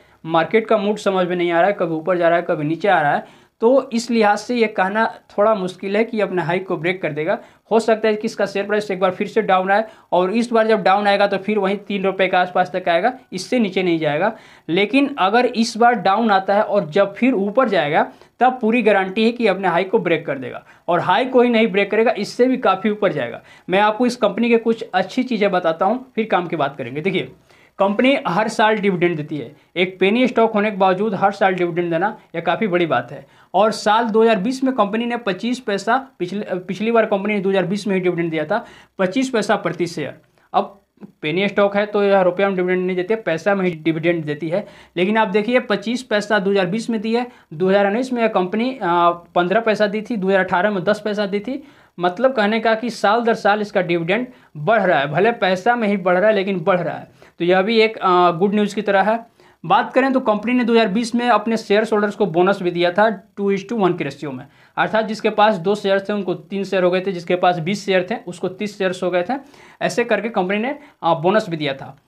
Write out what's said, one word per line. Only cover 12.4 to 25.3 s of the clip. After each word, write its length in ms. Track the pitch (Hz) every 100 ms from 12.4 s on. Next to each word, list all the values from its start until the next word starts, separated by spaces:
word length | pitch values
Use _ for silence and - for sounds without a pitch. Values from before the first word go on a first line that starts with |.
| 180 185 180
तक 160 | 185 185
आएगा, 240 | 170 226 262 _
इससे 260 | 180 - 254
नीचे 240 | 202 190
नहीं 160 | 180 165
जाएगा। 340 | 151 151 208 220 - - -
लेकिन 460 | 175 208 269 277 -
अगर 280 | 185 240 247
इस 300 | 226 226 214
बार 180 | 240 226
डाउन 340 | 190 202 226
आता 240 | 190 190
है 80 | 202
और 280 | 208 202 156
जब 240 | 190 196
फिर 200 | - 254
ऊपर 340 | 208 202 208 240
जाएगा 380 | 185 147 175 254 - _ -
तब 180 | 254 254
पूरी 220 | 220 247
गारंटी 420 | 214 196 190 220
है 80 | 226
कि 140 | 233 214
अपने 220 | 185 185
हाई 160 | 170
को 140 | 190 185
ब्रेक 260 | 175 156 156
कर 120 | 135
देगा 260 | 123 107 - _ -
और 120 | 170
हाई 240 | 160 202
को 180 | 262 254
ही 60 | 247
नहीं 180 | 220 226
ब्रेक 220 | 196 196
करेगा, 200 | 214 226
इससे 360 | 190 202 - 254
भी 100 | 247
काफ़ी 320 | 208 185 214
ऊपर 220 | 208 190
जाएगा। 300 | 147 117 117 - - -
मैं 120 | 190
आपको 260 | 208 214 247
इस 100 | 240
कंपनी 320 | 202 202 233
के 100 | 226
कुछ 260 | 226 226
अच्छी 380 | - 185 190 254
चीज़ें 280 | 254